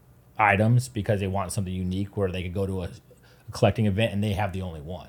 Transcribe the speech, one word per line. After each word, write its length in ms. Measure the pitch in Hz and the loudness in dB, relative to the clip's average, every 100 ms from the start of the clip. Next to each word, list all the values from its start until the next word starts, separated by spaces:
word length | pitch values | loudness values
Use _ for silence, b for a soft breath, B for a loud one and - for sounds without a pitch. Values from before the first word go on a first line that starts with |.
| _ - _ - | _ -20 _ 2
items 500 | 107 101 107 123 123 | 4 6 6 4 2
because 320 | 113 98 104 | -4 0 0
they 80 | 98 | 0
want 240 | 95 90 | -2 -2
something 200 | 98 92 | -4 -4
unique 440 | 92 90 92 101 - | -2 -2 -2 -4 -2
where 160 | 98 | -2
they 100 | 92 | -2
could 120 | 90 | -4
go 120 | 90 98 | -4 -2
to 160 | 95 | -2
a, 20 | 90 | -6
a 640 | - _ - _ _ - | -10 _ -20 _ _ -16
collecting 340 | - 110 98 104 | 2 2 4 0
event 260 | 95 95 | 2 0
and 120 | 98 | 0
they 80 | 107 | -2
have 200 | 92 104 | -2 -2
the 100 | 92 | -4
only 180 | 92 80 | -8 -8
one. 280 | 73 87 | -10 -12